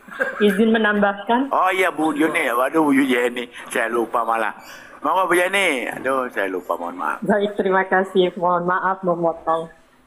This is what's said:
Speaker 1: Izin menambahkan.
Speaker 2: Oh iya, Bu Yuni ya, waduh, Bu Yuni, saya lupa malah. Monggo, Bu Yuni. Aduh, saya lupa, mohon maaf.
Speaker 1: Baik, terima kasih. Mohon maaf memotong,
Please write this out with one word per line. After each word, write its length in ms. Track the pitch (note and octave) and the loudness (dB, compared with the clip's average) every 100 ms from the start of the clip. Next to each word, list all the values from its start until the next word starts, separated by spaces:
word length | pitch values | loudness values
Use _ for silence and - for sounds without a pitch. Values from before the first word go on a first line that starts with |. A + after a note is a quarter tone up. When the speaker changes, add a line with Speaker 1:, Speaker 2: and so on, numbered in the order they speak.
| - - C4 - | -16 -6 -6 0
Speaker 1:
Izin 320 | G#3 F#3+ A3+ | 0 4 2
menambahkan. 800 | A3+ G#3 G#3 G3+ G3+ - A#3+ C#4 | 4 2 2 0 -2 -2 0 0
Speaker 2:
Oh 240 | C#3+ F#3 | 0 0
iya, 160 | F#3+ F3 | 2 0
Bu 240 | D#3 D#3 | 0 -2
Yuni 340 | D3 D#3 D#3+ C3+ | 0 0 0 0
ya, 80 | |
waduh, 300 | A#2+ C3 D#3+ | 0 2 2
Bu 80 | D3+ | 4
Yuni, 560 | C3+ C#3 B2 B2 B2 A#2+ - - | 4 4 2 0 -2 -10 -12 -6
saya 160 | C3 A2+ | -2 0
lupa 340 | A#2+ A2+ A#2+ | 0 0 -2
malah. 300 | A2+ A2+ G#2+ - - - - - | 0 0 -2 -6 -16 -20 -20 -6
Monggo, 320 | C#3+ F3+ F3+ | 0 0 2
Bu 20 | F3 | 2
Yuni. 480 | F3+ G3 F#3 C3 A2 | 2 2 0 0 -4
Aduh, 400 | - C3 C3+ B2 | -4 -2 -2 -2
saya 220 | A2+ G2 | -4 -2
lupa, 240 | F2+ - E2+ | -4 -4 -4
mohon 240 | F2 F2 | -4 -6
maaf. 180 | D2+ - | -6 -4
Speaker 1:
Baik, 320 | E3 G#3 G3+ G3+ | -2 0 0 -2
terima 260 | G3 F#3+ F#3 | 0 2 2
kasih. 420 | F#3+ F#3+ F#3+ F3+ F#3 | 0 2 2 2 2
Mohon 280 | F3 F3 F3 | 0 2 2
maaf 320 | F3+ F3+ F#3 | 0 0 -2
memotong, 680 | F3+ E3+ E3 D#3+ E3 E3 E3 - _ _ | -2 0 0 -2 -2 -2 -2 -14 _ _